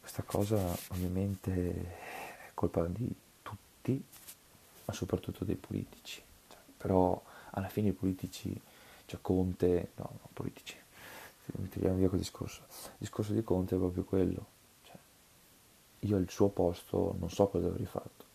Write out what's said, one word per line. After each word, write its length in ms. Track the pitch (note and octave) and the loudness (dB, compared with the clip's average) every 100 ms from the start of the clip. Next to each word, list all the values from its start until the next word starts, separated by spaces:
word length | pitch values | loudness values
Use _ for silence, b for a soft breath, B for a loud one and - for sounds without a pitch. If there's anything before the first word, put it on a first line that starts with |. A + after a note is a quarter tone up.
Questa 220 | - - | -8 -10
cosa 340 | - F2+ G2+ G#2+ F#2 E2+ - | -2 0 2 2 2 -2 -6
ovviamente 840 | F#2 F2+ F#2 G2+ F#2+ - F#2 F2+ F2+ F2 F2+ B B B B | -4 0 0 0 -2 -2 0 0 -2 -6 -10 B B B B
è 80 | B | B
colpa 320 | - F2+ - E2+ | -2 0 2 0
di 280 | F#2 B2 - - - | -2 -4 -6 -14 -20
tutti, 640 | - G#2 - - - C3+ - - - - - - - - | -16 -16 -16 -8 -2 -2 -4 -20 -20 -20 -20 -20 -20 -12
ma 100 | - | -10
soprattutto 520 | G2 F2+ F#2 - - | -6 -2 -2 -4 -6
dei 100 | F#2+ | -4
politici. 680 | F#2 - - - - - - - - - | -4 -4 -6 -6 -14 -16 -16 -18 -20 -20
Cioè, 100 | - - | -20 -20
però 480 | - F#2+ F#2 F2+ F2 B B B | 2 8 8 8 4 B B B
alla 180 | G2 G2 | -4 -2
fine 180 | - G#2 | 2 2
i 60 | |
politici, 680 | - F#2+ F#2+ F#2 - G2 G2 - B B B | 4 0 0 -6 -6 -6 -6 -10 B B B
cioè 160 | - F2 | -14 -8
Conte, 680 | - F#2 F#2 F#2 F2+ F2 - | 2 2 2 2 4 4 0
no, 140 | - - | -10 -12
no, 180 | - - | -12 -16
politici, 420 | - - - - - - B B B B - - - F#2+ | -8 -8 -8 -18 -18 -20 B B B B -16 -12 -8 -6
tiriamo 260 | F#2+ F#2 | 0 0
via 140 | F#2 F#2 | 4 2
quel 100 | F#2 | 2
discorso. 440 | F2+ - E2+ - - | -4 -8 -10 -10 -18
Il 280 | - - - | -16 -16 -12
discorso 340 | G#2+ - G#2 | -8 -6 -2
di 120 | G#2+ | -2
Conte 300 | A2 F#2 F#2 | 2 0 2
è 20 | F#2 | 0
proprio 260 | F2+ F2+ | 0 -2
quello. 420 | F2 G2 F2+ F2+ - - - - | 0 2 2 0 -8 -20 -20 -20
Cioè, 140 | - - - - - - - - - - - - | -20 -20 -20 -20 -20 -20 -20 -20 -20 -20 -20 -6
io 180 | G2+ G2+ | 2 2
al 120 | F2+ | 2
suo 200 | - G2+ | 4 2
posto 680 | - F2 F2+ - G2 F2+ F#2 | 4 2 0 -2 0 0 -2
non 140 | F2 | -4
so 160 | - G2+ | 4 4
cosa 200 | F2 F2 | 4 0
avrei 200 | F#2 G#2 | -2 -4
fatto. 360 | - - - - | -6 -10 -20 -20